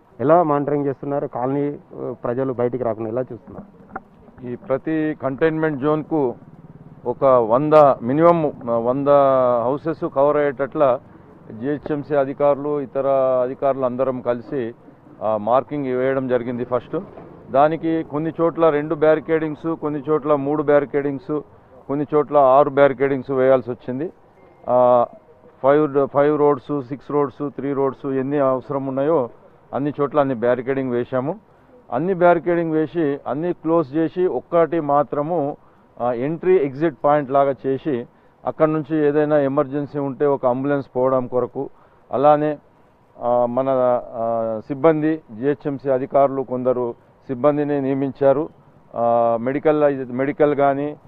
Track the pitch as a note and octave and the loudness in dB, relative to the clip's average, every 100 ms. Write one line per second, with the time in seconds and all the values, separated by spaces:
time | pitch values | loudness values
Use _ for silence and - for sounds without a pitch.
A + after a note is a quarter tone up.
0 | _ - C3 F3 D#3+ C#3+ C#3 D3 C#3 C3 | _ -2 2 4 4 0 0 -2 -2 -6
1 | C#3+ C#3+ C#3+ A#2 B2+ C#3+ C#3+ C#3+ - C#3 | -6 -6 -6 -4 -4 -2 -4 -6 -14 -12
2 | C3+ A#2+ B2 A#2+ C3+ A#2 A#2+ B2 A#2 A2 | -10 -8 -6 -4 -4 -2 -2 -2 -4 -6
3 | A2+ A#2+ B2+ A#2 - G2 - - - - | -6 -6 -8 -12 -18 -18 -18 -20 -18 -18
4 | - _ - - B2 A#2+ - C3+ - D#3 | -18 _ -20 -16 -12 -10 -6 -4 -2 -2
5 | D#3 D3+ C3 C3+ D#3+ D#3+ D#3 C#3+ D3 D#3 | -4 -4 -6 -2 -2 0 -2 -2 -2 -2
6 | C#3 D#3+ B2+ - - - - - - - | -2 -2 -2 -4 -14 -20 -20 -20 -20 -12
7 | A#2+ A#2+ C#3 B2+ A2 A#2+ D3+ D3+ C#3+ B2 | -8 0 4 4 4 2 6 6 6 4
8 | A#2 D3 E3+ E3+ D3+ - A#2+ A#2 A#2 C3+ | 0 4 4 4 0 -4 -4 -2 0 0
9 | C#3 C#3+ C3+ C3 B2+ A#2+ A#2 C#3+ D#3 D#3 | 4 4 6 4 2 2 0 -2 -4 -4
10 | E3+ C#3 C#3+ D3 C#3+ C3 C3+ D#3 C#3 A#2+ | -4 2 2 2 0 -2 -4 2 2 2
11 | - - - - - A2 C3 D3 - D3 | -4 -20 -20 -20 -18 -8 -6 -6 -6 -6
12 | C#3 D3 C3+ C#3 D3 C3+ D3 D3 C3 C3+ | -2 -2 -2 0 0 0 -2 -6 -6 -4
13 | C3+ C3+ C3 B2+ B2+ C3+ C#3 C3+ C3 B2 | 0 2 2 0 -2 -2 -2 0 -2 -2
14 | C3 B2+ B2 A#2+ - C#3+ A#2 A#2+ - - | -2 -2 -4 -4 -4 -6 -6 -10 -20 -20
15 | - - G#2 A2 G#2+ B2+ B2+ D3 C3 B2+ | -20 -8 -4 -2 2 0 0 -6 -4 -2
16 | C3 C3+ C3 B2+ B2 A#2+ A#2+ B2 - D#3+ | -2 -2 -2 -2 -2 -6 -4 -6 -6 -10
17 | G3+ - - - - B2+ D3+ D#3+ E3 D#3+ | -10 -18 -20 -20 -2 2 2 2 -2 -4
18 | D#3 C#3+ D#3+ D3+ E3+ E3 E3 D3 D3+ D#3+ | -4 -6 -4 0 0 2 2 2 -2 0
19 | D#3 D#3 C3+ D#3+ D#3 D3 E3 D#3+ D#3 D3 | 2 2 0 -2 -2 -6 -6 -4 -4 -4
20 | C3+ D3+ D3 D3 C#3 D3+ D3 D3 C3+ D3 | -2 -2 0 0 0 -2 2 2 2 -2
21 | C#3+ C#3 - D3+ - - _ - - C#3+ | -2 -6 -6 -8 -8 -20 _ -14 -6 -4
22 | D3 D3+ B2 D3 C3+ C3 C#3+ C3+ C#3+ B2 | 0 0 2 4 6 6 4 4 4 4
23 | C#3 C#3 B2+ C3+ C3 C3+ A#2+ B2 - B2+ | -2 -2 -2 2 4 4 0 -8 -8 -8
24 | F3 - _ _ - _ - B2 B2 B2 | -8 -12 _ _ -20 _ 0 2 4 4
25 | A#2 - _ _ - _ C3 D3 D3+ C3+ | 2 -6 _ _ -20 _ 2 4 2 0
26 | C3 C#3+ C#3+ D3+ D3 C#3 - D3 A#2+ C#3 | 0 2 2 2 2 0 -4 -8 -8 -12
27 | - D3 C#3+ - C#3+ - C3+ C3+ C3+ B2 | -4 -2 -2 -4 -10 -6 -6 -2 -2 -4
28 | C#3+ C3+ C3 D3 C3+ C3 - C#3 C3+ C3 | -4 -4 -2 0 0 0 -4 -6 -4 -2
29 | C#3+ E3 A#2 - - _ - A#2 C#3+ C#3+ | 0 0 -2 -10 -20 _ -10 -6 -4 -2
30 | C#3+ D3 C#3 A#2+ A#2+ B2 B2 C3+ C3 A#2+ | -2 0 0 0 0 0 -2 -4 -2 -4
31 | B2 C3 C3+ G#3 _ _ _ - - B2 | -4 -4 -4 -8 _ _ _ -20 -8 -4
32 | F3 F#3 F3 E3+ F3 E3+ E3 D#3 D#3 E3+ | -2 2 4 4 0 -2 0 -2 -2 -2
33 | D3 C#3 G#2+ C3 F3 E3 D#3 E3+ C3+ D3+ | -2 -4 -6 -6 -6 -4 0 0 0 -2
34 | D#3+ F3+ F3+ A#2+ - E3+ D#3+ E3 D3 C#3+ | -2 -2 -2 -2 -2 0 2 0 0 0
35 | C#3 D3 D3 F3 C#3+ - _ _ _ - | 0 -2 -4 -2 -4 -8 _ _ _ -6
36 | A#2+ A#2 C#3 E3 F3 F#3 C#3+ C3 E3 B2+ | -4 -2 -4 -2 2 2 0 -2 -4 0
37 | D3 D3+ C3 C#3 C#3 C3+ C3+ C3+ D#3+ A#2+ | 2 2 2 2 2 0 -4 -4 -4 -6
38 | A#2+ _ _ _ - B2 D#3 D#3 D3+ D#3+ | -6 _ _ _ -6 0 0 0 -2 0
39 | D3 D3+ D3+ D3+ C3+ C#3+ C3+ C#3+ C#3+ D3 | 0 2 2 2 0 0 -2 -4 -6 -6
40 | C#3 B2+ D3 C#3 B2+ B2+ C#3 C#3+ C3 B2 | -6 -2 0 0 0 0 -2 -4 -4 -2
41 | C3 C3 B2 B2 A#2+ C3 C#3+ - _ _ | 0 0 -2 -4 -4 -6 -12 -14 _ _
42 | - A#2 D3 D3+ D3+ D3 _ _ _ _ | -8 2 4 4 2 -4 _ _ _ _
43 | _ - A#2+ B2 A#2+ A#2+ C3+ C3 B2+ B2 | _ -6 -2 0 0 0 0 2 2 0
44 | - A#2+ A2+ A#2 A2+ A2 - C#3 D#3+ D#3 | -4 -6 -4 -2 -4 -6 -8 2 2 4
45 | D3+ D#3 - A2 C#3 C#3+ D3+ C3+ C3+ B2+ | 0 -4 -8 -6 -4 -2 -4 -6 -2 -2
46 | C3+ C#3 C#3 C3+ B2+ B2+ B2+ B2+ A#2+ - | 0 2 2 0 -6 -2 0 0 -2 -8
47 | _ _ - B2+ D3 D3 C#3+ C#3+ C3+ C3+ | _ _ -10 -2 0 0 -2 -2 -2 -2
48 | C#3 B2 C#3 C3+ E3 _ _ _ _ A2+ | -4 0 2 2 -2 _ _ _ _ -4
49 | A#2 A#2 A#2 A#2 B2 C#3 D#3+ D3+ D3 C3+ | 0 2 2 0 -2 -2 0 2 2 0
50 | B2+ B2 C#3 C#3 D3 C#3 C#3 C#3 D3 D3 | -6 -4 -2 0 2 2 2 0 -4 -8